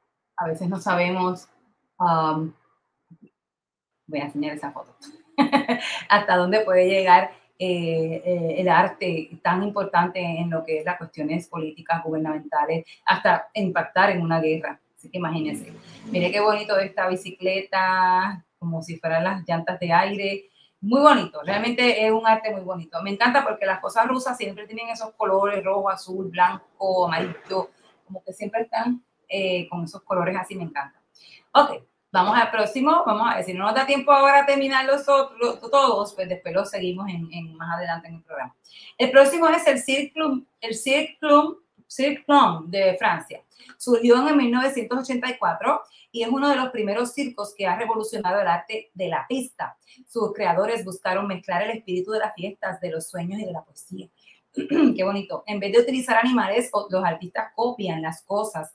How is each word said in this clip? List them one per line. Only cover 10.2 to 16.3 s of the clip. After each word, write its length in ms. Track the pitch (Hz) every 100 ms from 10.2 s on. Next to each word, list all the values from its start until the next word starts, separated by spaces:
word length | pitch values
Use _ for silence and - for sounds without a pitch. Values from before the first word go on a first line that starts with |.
| 175 165 170
lo 140 | 165
que 160 | 160 156
es 60 | 180
las 120 | 180
cuestiones 500 | 165 - 147 170 -
políticas, 560 | 165 156 - - 165
gubernamentales, 840 | 160 156 156 156 - 151 151 165 - - -
hasta 440 | 190 196 170 -
impactar 560 | 214 190 175 165 185 202
en 100 | 180
una 160 | 165 165
guerra. 400 | 156 160 - - _ _
Así 120 | -
que 80 | 180
imagínense. 560 | 165 160 302 - - - - - -
Mire 200 | 175 175